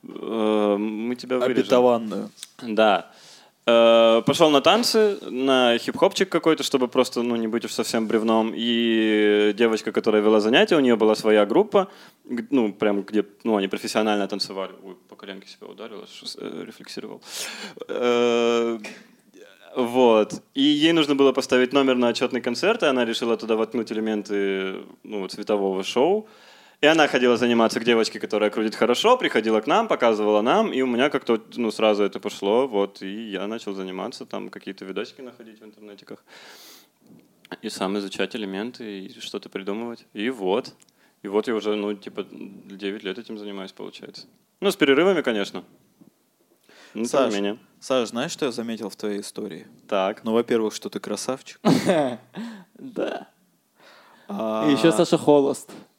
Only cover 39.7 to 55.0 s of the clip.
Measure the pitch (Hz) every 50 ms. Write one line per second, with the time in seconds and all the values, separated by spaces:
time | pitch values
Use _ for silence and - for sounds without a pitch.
39.7 | 101 110 117 117 117 - _ _ _ 110 104 120 131 117 95 92 95 120 127 -
40.7 | - _ _ _ _ _ _ _ _ _ - 101 95 110 110 - 117 107 101 107
41.7 | 107 107 101 104 104 98 - 101 - 107 95 90 - - - 101 98 95 - 98
42.7 | 98 95 101 98 101 107 101 - 95 120 110 - 113 104 104 104 101 98 95 92
43.7 | - - 101 95 - - - - - - - _ _ _ _ _ _ _ 185 202
44.7 | - - 170 139 135 139 170 196 190 156 135 131 113 104 98 - - 92 - _
45.7 | _ _ _ _ _ _ - _ _ _ _ _ _ _ _ _ _ _ _ _
46.7 | - - - - _ 107 113 120 - 143 127 113 107 101 101 101 107 123 _ _
47.7 | _ _ - - 135 131 117 101 113 117 135 170 - - 156 131 110 123 113 117
48.7 | 113 107 113 101 - _ - 107 101 101 101 - - - 107 101 78 - - -
49.7 | - _ _ - 107 98 95 98 107 - - 113 110 117 120 - 127 113 110 107
50.7 | - - - 101 - 101 - 101 101 98 - - 131 131 - - - _ - 214
51.7 | - - - - 185 156 143 127 120 113 - _ _ 185 226 233 226 202 180 _
52.7 | _ - - 131 196 - - - - - - _ _ _ _ _ _ _ _ _
53.7 | _ _ _ - - - _ _ _ _ _ - 202 196 113 110 110 110 110 156
54.7 | 143 120 - 165 160 170